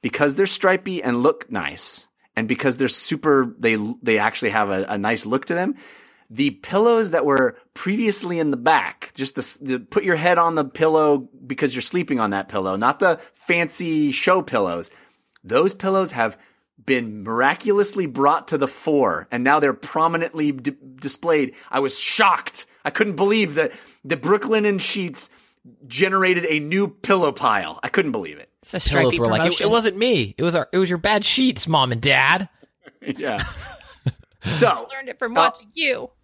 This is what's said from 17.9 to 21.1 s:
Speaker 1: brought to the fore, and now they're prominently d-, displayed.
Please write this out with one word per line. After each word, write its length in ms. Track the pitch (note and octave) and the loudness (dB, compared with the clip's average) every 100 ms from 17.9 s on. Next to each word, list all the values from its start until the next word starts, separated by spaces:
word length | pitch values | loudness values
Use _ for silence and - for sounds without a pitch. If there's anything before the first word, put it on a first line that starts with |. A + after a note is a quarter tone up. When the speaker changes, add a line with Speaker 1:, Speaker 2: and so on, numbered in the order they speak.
| G3+ | -2
Speaker 1:
brought 440 | E3 B2 C#3+ D#3+ - | -4 2 2 2 -2
to 100 | D3+ | -2
the 100 | C3+ | -2
fore, 580 | - - D3 A#2 D#2+ G2 | -4 -2 2 2 0 -4
and 120 | A#2+ | -2
now 160 | B2+ D3+ | 2 2
they're 140 | C#3+ | 2
prominently 800 | A#2+ - D#3+ E3 E3 E3 D#3+ D3+ | -2 -6 0 0 0 -4 -2 -4
d-, 240 | C3+ B2+ C3+ C3+ C3 | -2 -6 -8 -20 -12
displayed. 580 | C#3 | -8